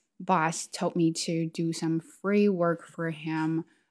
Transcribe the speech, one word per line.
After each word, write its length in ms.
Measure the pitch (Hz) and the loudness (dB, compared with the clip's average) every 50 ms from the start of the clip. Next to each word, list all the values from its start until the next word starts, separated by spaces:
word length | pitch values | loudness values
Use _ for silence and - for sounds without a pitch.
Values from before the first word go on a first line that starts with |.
| _ _ _ _ | _ _ _ _
boss 480 | 185 - 190 170 156 160 165 - - | 0 2 2 4 4 2 0 -4 -8
told 300 | - - - 180 175 - | -10 -8 -4 -4 -2 0
me 160 | 180 170 165 165 | 2 2 2 2
to 340 | - - - 170 165 165 | 0 -4 -2 -2 -2 -2
do 260 | 165 - - 170 165 165 | -2 -2 -2 -2 -2 -2
some 280 | - 170 160 160 165 | -2 -2 0 0 -2
free 480 | - - - - - 190 202 208 208 208 | -2 -6 -16 -8 -4 0 2 4 4 4
work 380 | 196 175 175 170 170 165 - | 4 4 2 2 2 0 -4
for 240 | - - - 165 165 | -14 -8 -6 -4 -4
him, 540 | 160 151 156 160 160 160 160 160 160 160 165 - _ _ _ _ | -4 -6 -6 -4 -4 -2 0 0 0 -2 -4 -6 _ _ _ _